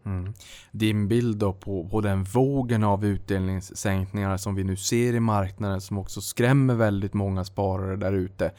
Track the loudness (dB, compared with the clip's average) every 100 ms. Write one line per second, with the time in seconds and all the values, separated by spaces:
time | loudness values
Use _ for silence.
0 | -6 -6 -6 -10 -16 -20 -12 0 2 2
1 | 2 2 2 0 0 -2 -6 -6 -2 0
2 | 2 0 0 2 2 2 0 2 2 2
3 | 2 0 -2 -2 0 -4 -6 -6 -2 -2
4 | -2 -2 -2 -2 -2 -2 -2 -2 0 2
5 | 2 2 2 2 0 -4 -4 -4 -4 -6
6 | -6 -8 -8 2 4 6 4 4 2 2
7 | -2 -2 0 -2 -4 -2 -2 0 -4 -2
8 | 0 0 -2 -2 -4